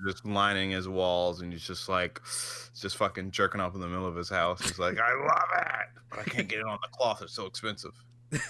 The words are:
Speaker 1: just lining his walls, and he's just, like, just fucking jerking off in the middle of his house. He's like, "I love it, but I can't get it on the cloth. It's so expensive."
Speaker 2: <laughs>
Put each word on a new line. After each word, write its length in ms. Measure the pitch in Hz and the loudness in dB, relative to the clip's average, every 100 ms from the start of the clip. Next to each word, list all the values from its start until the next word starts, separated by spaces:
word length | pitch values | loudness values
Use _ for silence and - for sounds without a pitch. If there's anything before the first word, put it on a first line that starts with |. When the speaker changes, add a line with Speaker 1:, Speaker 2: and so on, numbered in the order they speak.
| 95 | -2
Speaker 1:
just 180 | 95 107 | -4 0
lining 440 | 101 101 101 95 | 4 6 4 2
his 160 | 95 92 | 0 0
walls, 520 | 92 90 87 90 87 | 2 4 6 4 0
and 120 | 87 | -6
he's 140 | 85 - | -8 -8
just, 220 | 90 - | -8 0
like, 320 | 92 90 - | 2 2 -4
just 720 | - - - - - - 98 - | -8 -6 -6 -8 -12 -8 -6 0
fucking 340 | 98 95 95 | 0 0 -4
jerking 280 | 92 95 101 | 2 2 2
off 140 | 90 | -2
in 60 | 95 | -2
the 80 | 87 | -4
middle 180 | 90 92 | -2 -2
of 100 | 85 | -4
his 120 | 87 | -2
house. 340 | 95 85 90 | 2 2 2
He's 140 | - 90 | -2 0
like, 200 | 90 101 | 0 2
"I 140 | 117 | 2
love 340 | 131 147 165 175 180 | 4 4 4 4 2
it, 260 | - - - - - | 0 -2 -6 -10 -12
but 80 | - | -6
I 40 | |
can't 240 | 107 117 104 | -4 -2 -2
get 100 | 110 | -2
it 60 | 110 | -4
on 120 | 104 | -4
the 60 | - | -6
cloth. 300 | - 120 107 | 2 2 2
It's 120 | - | -4
so 120 | - 95 | -8 -8
expensive." 480 | - 110 101 - - - - - | -4 -6 -6 -10 -14 -20 -20 -6
Speaker 2:
<laughs> 80 | 147 - | -4 -4